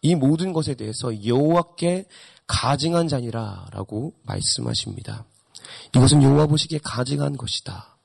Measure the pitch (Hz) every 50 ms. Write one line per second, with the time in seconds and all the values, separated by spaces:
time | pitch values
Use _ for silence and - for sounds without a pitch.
0 | - 151 175 160 131 135 151 160 180 190 175 160 156 - 139 - 107 107 117 -
1 | 127 123 113 104 101 117 120 131 147 156 170 175 170 - _ - 175 170 180 185
2 | 196 _ - - - - _ _ _ - - - - 123 143 135 143 165 170 170
3 | 170 160 151 131 120 117 110 117 113 104 101 95 92 92 98 101 98 - 104 107
4 | 127 165 - _ _ - - - - - - - 60 60 58 - - - - -
5 | - - - 113 - _ _ _ _ _ _ - - - - - - - - 131
6 | 127 139 151 147 139 135 139 147 156 151 147 151 - - 160 147 - - - 123
7 | 127 123 143 143 143 143 143 131 - - - - - - 95 92 - _ _ _